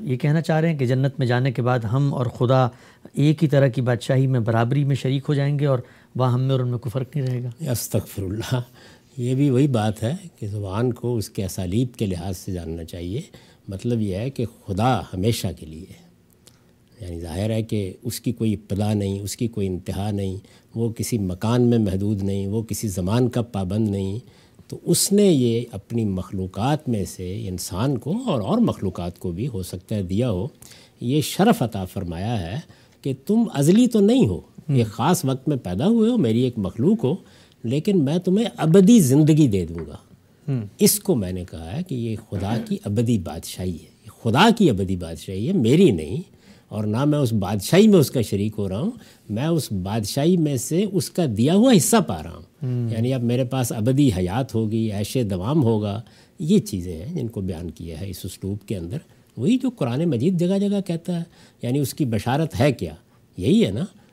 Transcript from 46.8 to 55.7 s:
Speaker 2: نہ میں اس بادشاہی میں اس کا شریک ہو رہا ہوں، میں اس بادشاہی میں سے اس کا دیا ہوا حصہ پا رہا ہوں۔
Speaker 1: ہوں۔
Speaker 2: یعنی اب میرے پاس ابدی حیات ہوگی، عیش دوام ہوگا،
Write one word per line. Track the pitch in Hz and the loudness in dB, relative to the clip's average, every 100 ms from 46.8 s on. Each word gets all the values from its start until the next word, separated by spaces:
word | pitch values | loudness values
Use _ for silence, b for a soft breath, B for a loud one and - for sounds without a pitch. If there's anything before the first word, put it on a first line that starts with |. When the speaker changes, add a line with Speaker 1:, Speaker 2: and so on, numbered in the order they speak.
Speaker 2:
نہ | 107 110 | -2 0
میں | 147 147 | 2 2
اس | 127 | 2
بادشاہی | 110 92 104 - 170 220 | 0 -2 -4 2 6 8
میں | 196 | 8
اس | 127 | 4
کا | 135 | 0
شریک | 107 98 107 107 | -2 -2 -2 -4
ہو | 101 | -4
رہا | 95 | -4
ہوں، | 190 262 B B B | -6 -8 B B B
میں | 107 156 | -4 0
اس | 165 - | -2 -2
بادشاہی | 98 92 113 104 - 151 185 | -6 -4 -4 -4 0 2 4
میں | 151 131 | 2 -2
سے | - 160 208 | -2 -2 0
اس | 185 - | -2 -4
کا | - 156 104 | -2 0 2
دیا | 131 | 4
ہوا | 190 262 214 | 6 6 6
حصہ | - 226 - | 6 2 2
پا | 85 | -6
رہا | 80 | -10
ہوں۔ | 85 - - | -16 -20 -8
Speaker 1:
ہوں۔ | 131 123 117 | -4 -2 -2
Speaker 2:
یعنی | 113 120 | 0 0
اب | 131 | 0
میرے | 117 123 | 0 0
پاس | 123 131 120 | 0 -2 -2
ابدی | 120 110 135 143 92 | -2 0 4 4 2
حیات | 90 110 135 | 0 -2 -2
ہوگی، | 113 110 113 113 | -2 -2 -2 -2
عیش | 101 104 135 107 | -4 -4 -2 -2
دوام | 95 101 160 | -2 0 2
ہوگا، | 117 | 2